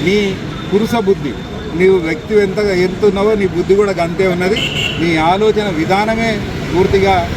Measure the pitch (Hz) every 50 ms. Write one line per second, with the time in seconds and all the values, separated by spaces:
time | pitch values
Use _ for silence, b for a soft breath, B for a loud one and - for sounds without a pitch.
0 | 147 175 196 208 208 196 175 - - - - - - - - 202 226 220 226 233
1 | 208 190 196 160 143 139 104 - - - - - - - - 165 180 190 190 185
2 | 165 160 160 156 - - 214 208 202 185 185 208 208 202 190 180 180 185 185 -
3 | 214 208 190 196 196 214 220 202 202 175 156 170 175 160 190 202 208 202 190 175
4 | 170 165 170 160 190 190 180 175 180 185 214 247 - - - - - - - -
5 | 160 175 165 156 156 165 180 196 214 220 208 214 208 202 180 151 165 - 185 196
6 | 214 220 220 220 226 226 214 208 202 - - - - - 156 170 190 190 196 196
7 | 190 196 190 180 170 170 202